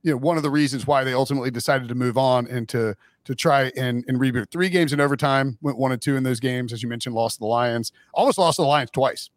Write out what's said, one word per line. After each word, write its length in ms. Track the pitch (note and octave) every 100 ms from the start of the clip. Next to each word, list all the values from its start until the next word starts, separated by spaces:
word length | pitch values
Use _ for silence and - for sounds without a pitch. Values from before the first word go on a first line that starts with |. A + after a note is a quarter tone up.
you 80 | F3
know, 60 | C3+
one 220 | C#3+ E3+
of 40 |
the 60 | C#3+
reasons 380 | D3 D3 C3 C#3
why 180 | C#3+
they 80 | C3
ultimately 380 | B2+ C3+ C#3 B2+
decided 380 | A#2+ - C3+ B2
to 60 |
move 220 | B2 B2 A#2+
on 300 | C3 B2+ A#2+
and 200 | B2 A2+
to, 260 | A#2+ A2 G2+ _ _
to 100 | -
try 380 | C3 E3+ C#3 C3 B2+
and, 280 | B2+ A#2+ B2
and 100 | B2+
reboot. 320 | C3 A#2+ G#2
Three 200 | E3+ F#3
games 240 | F3+ D#3+
in 60 | C#3+
overtime, 580 | C#3+ C#3 D3 C3+ C3+ A2+
went 160 | D3 A#2+
one 160 | C3
and 80 | B2
two 160 | - C3+
in 60 |
those 180 | C3 A#2+
games. 320 | C3 B2+ A#2+
As 100 | A2+
you 60 | A#2+
mentioned, 260 | A#2 B2+
lost 220 | A2+ A2+ -
to 40 |
the 60 | G#2+
Lions, 460 | A#2 A#2+ A#2 A2+ _ _
almost 240 | - B3 A3
lost 180 | F3 D#3
to 60 |
the 60 | D3
Lions 220 | D3 B2
twice. 380 | - C3 - -